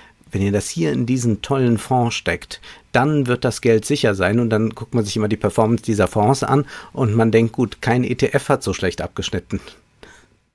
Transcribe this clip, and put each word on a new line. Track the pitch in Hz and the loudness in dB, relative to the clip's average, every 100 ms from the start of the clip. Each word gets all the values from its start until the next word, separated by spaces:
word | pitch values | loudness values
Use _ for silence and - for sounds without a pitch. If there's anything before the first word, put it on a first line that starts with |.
| - _ - | -20 _ -8
"Wenn | 95 | -2
ihr | 98 | 0
das | 101 - | 0 -2
hier | - 160 | -2 -2
in | 131 120 | 0 0
diesen | 127 120 104 | 0 0 0
tollen | - 139 123 113 | -2 0 2 2
Fonds | - 127 117 | 0 0 0
steckt, | - - 85 - - - - _ | -2 -4 -6 -8 -18 -18 -20 _
dann | 123 139 151 127 | 0 2 2 0
wird | 123 127 | 0 -2
das | - | 0
Geld | 120 113 - | 2 2 2
sicher | 143 117 | 0 0
sein." | 95 92 113 | 2 0 2
Und | 117 | 2
dann | 110 113 | 0 0
guckt | - - | -4 -4
man | 123 101 | -2 -2
sich | 117 | -2
immer | 104 | -2
die | 107 | 0
Performance | 104 107 110 117 - | -2 2 2 0 0
dieser | 107 92 | 0 0
Fonds | 110 104 135 | 2 2 2
an | - 135 139 - - | 2 0 0 -8 -14
und | - 117 113 | -4 0 2
man | 113 | 4
denkt, | 113 113 | 4 2
"Gut, | - 113 - | 0 -2 -2
kein | - 120 | -2 0
E | 123 127 | 0 0
T | 131 | 0
F | 139 - | 0 0
hat | 147 | 0
so | - | 0
schlecht | 92 92 - | -2 -4 -4
abgeschnitten." | - - - 95 - 101 - - _ _ - - _ _ _ | -8 -8 -6 -6 -6 -8 -8 -18 _ _ -20 -20 _ _ _